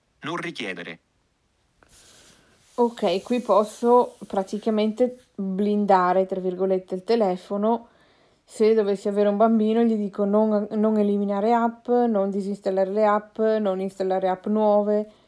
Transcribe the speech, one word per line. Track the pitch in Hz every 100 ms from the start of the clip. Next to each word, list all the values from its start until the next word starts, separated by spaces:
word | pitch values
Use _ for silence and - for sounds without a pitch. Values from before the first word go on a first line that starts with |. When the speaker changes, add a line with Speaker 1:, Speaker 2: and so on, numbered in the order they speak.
| _ _
Speaker 1:
Non | 151 175
richiedere. | 170 156 101 87 85 82 _ _ _ _ _ _ _ _ _ - - - - _ _ _ _ -
Speaker 2:
Ok, | 240 233 196 185
qui | - 247
posso | 240 196 214 - 240 247 - - -
praticamente | 196 190 208 226 214 214 214 247 247 _ -
"blindare", | 196 185 208 208 202 185 180 185 190
tra | 190
virgolette, | 185 180 190 190 185 185
il |
telefono. | - 233 196 185 - 202 214 233 - _ _ _ _ _
Se | _ - 220
dovessi | 220 202 196 208
avere | 202 208
un | 202
bambino, | 226 226 214 226
gli | 233
dico: | 214 202 202
"Non, | 202 208 220 208 208
non | 220 214 214
eliminare | 208 202 202 202 220
app, | 233 233 233 -
non | 240 240 208 196
disinstallare | 196 190 196 196 190 190
le | 208 208
app, | 208 214 -
non | 220 220 202 190
installare | 190 - 190 190 185
app | 185 208
nuove". | 214 214 208 208 208 214 -